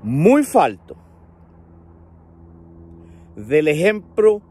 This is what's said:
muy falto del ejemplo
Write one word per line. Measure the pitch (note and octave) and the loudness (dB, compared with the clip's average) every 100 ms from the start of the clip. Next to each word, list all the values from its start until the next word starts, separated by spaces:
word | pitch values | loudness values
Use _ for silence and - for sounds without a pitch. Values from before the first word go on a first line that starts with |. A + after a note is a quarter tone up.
muy | G#2 C3 E3+ C#4+ | -6 0 2 2
falto | C#4+ B3+ C#3+ G2 - - - _ _ _ _ - - - - - - - _ - - - - - - - - - - - | 2 0 0 -4 -20 -20 -20 _ _ _ _ -20 -20 -20 -20 -20 -20 -20 _ -20 -20 -20 -20 -20 -20 -20 -20 -20 -20 -20
del | G#2 D3 D#3 | -2 -2 0
ejemplo | D3+ F#3 G#3+ - - G#3+ G#3 - | 0 -2 -2 -8 0 0 0 -6